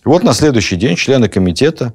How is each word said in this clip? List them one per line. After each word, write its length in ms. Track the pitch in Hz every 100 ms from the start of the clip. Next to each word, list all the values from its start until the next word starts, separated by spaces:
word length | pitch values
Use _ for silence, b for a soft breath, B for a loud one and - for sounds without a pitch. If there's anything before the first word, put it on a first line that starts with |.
И 40 | 120
вот 120 | 170
на 120 | 240
следующий 420 | 107 151 117 - 90
день 200 | 120 170
члены 320 | - 135 104
комитета, 640 | 98 90 82 143 156 123